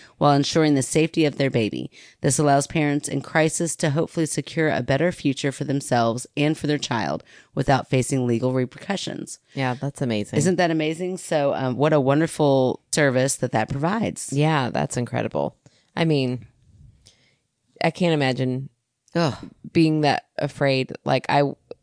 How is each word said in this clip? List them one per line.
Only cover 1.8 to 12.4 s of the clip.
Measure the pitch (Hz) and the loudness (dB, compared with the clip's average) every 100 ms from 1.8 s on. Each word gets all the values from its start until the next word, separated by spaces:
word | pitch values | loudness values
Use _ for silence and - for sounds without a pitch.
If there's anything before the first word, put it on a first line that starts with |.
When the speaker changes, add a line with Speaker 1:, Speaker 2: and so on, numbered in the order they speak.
| 64 - - _ | -10 -14 -20 _
Speaker 1:
This | - 135 | -2 2
allows | 147 139 135 | 4 4 2
parents | 165 147 143 - | 0 0 0 -2
in | 139 | -6
crisis | - 165 156 - 170 - | -2 0 0 0 -4 -2
to | 165 | -2
hopefully | 143 165 - 160 | 0 -2 -2 -4
secure | - 143 - 156 | -4 -6 -2 0
a | - | 0
better | 123 135 170 | 0 0 0
future | 135 143 131 143 | 0 -2 -2 -4
for | 131 | -4
themselves | 139 139 - 120 117 117 - - | -4 -4 0 2 2 -2 -6 -2
and | 147 156 | 0 0
for | 147 | -2
their | 147 | -2
child | - 120 80 76 - - _ | -2 -4 -2 -6 -10 -20 _
without | - 131 131 - | -4 2 2 2
facing | 131 123 135 123 | 0 0 0 0
legal | 117 127 | 0 0
repercussions." | 131 127 - - 196 - - - - _ | 0 -4 -8 -8 -6 -6 -10 -12 -16 _
Speaker 2:
Yeah, | - 131 123 | -4 -4 -4
that's | 135 - | -6 -4
amazing. | 127 110 101 117 | -2 -2 -2 0
Speaker 1:
Isn't | 170 175 | 2 2
that | 175 | 2
amazing? | 160 156 165 180 185 | 2 -2 -2 -6 -6
So, | - 156 143 | -2 0 2
um, | - 131 120 | 0 -2 0
what | 151 | 2
a | 156 | 4
wonderful | 131 143 160 - | 4 2 0 2